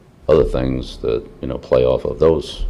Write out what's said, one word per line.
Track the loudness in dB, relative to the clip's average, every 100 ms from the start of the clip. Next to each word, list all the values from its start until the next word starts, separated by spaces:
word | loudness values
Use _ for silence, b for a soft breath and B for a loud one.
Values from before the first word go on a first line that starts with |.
| -20 _ 2
other | 2
things | 2 0 -2 -4 -6 -6
that, | -4 -4 -6 -12
you | -8
know, | -8
play | 0 2 4
off | 0 -2
of | 2
those, | 2 2 -2 -6